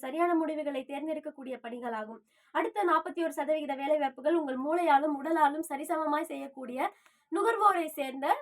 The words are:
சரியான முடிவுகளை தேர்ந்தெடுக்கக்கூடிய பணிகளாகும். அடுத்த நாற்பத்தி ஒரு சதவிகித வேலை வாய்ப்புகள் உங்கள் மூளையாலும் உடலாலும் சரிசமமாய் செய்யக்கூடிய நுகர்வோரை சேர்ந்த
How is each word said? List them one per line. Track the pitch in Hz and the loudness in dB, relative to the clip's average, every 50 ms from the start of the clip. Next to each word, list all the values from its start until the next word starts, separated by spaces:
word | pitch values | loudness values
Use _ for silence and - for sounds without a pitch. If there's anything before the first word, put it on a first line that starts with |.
| - | -10
சரியான | 262 269 320 349 349 349 | -6 -2 0 2 4 4
முடிவுகளை | 320 320 311 311 302 302 285 277 262 262 | 2 2 0 -2 -4 -4 -4 -4 -6 -6
தேர்ந்தெடுக்கக்கூடிய | - 277 269 294 311 311 311 302 302 - - 262 262 254 240 240 | -6 -8 -6 -4 -4 -6 -6 -6 -10 -12 -12 -10 -10 -10 -10 -10
பணிகளாகும். | 233 240 240 240 240 226 220 214 214 226 220 _ _ _ _ _ _ - | -10 -10 -8 -6 -6 -6 -6 -6 -8 -12 -16 _ _ _ _ _ _ -2
அடுத்த | 302 339 - - 427 392 349 | -2 -2 -2 0 0 2 4
நாற்பத்தி | 359 370 370 - 285 349 330 | 4 2 2 0 -4 -2 -2
ஒரு | 320 285 | -2 -2
சதவிகித | 320 285 269 311 311 294 277 277 | -2 0 0 0 0 0 -4 -4
வேலை | 262 277 285 302 302 | -2 0 2 2 2
வாய்ப்புகள் | 285 269 - 262 254 302 339 339 | 2 0 -2 -2 0 2 2 2
உங்கள் | 311 269 262 254 262 | 2 0 -2 -2 0
மூளையாலும் | 294 320 359 349 320 285 277 294 311 294 277 | 0 2 2 4 6 6 6 6 4 -2 -2
உடலாலும் | 285 320 330 320 302 277 294 311 330 - | -2 0 2 4 4 4 2 0 -4 -6
சரிசமமாய் | 285 262 302 - 339 311 311 302 294 302 330 - 294 | -6 -6 -4 -2 -2 0 0 0 0 0 -2 -4 -8
செய்யக்கூடிய | 277 277 277 - 262 254 240 247 254 311 - - _ _ _ _ _ _ - 311 | -10 -10 -12 -12 -12 -12 -8 -4 -2 -2 -2 -4 _ _ _ _ _ _ -4 -2
நுகர்வோரை | 349 392 453 453 403 415 415 381 349 330 | 0 2 2 4 6 6 6 6 4 0
சேர்ந்த | 311 - 302 277 262 254 269 269 311 - - | -2 -4 -6 -6 -6 -4 -2 2 2 2 0